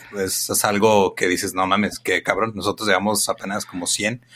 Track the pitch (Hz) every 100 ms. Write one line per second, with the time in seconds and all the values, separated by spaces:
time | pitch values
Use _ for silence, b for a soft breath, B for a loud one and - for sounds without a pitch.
0 | - 101 95 - - 101 110 101 110 104
1 | 92 - 92 90 95 90 95 101 98 -
2 | - 90 - 98 110 101 98 87 107 92
3 | 101 101 - - 98 101 - 90 87 -
4 | 104 123 _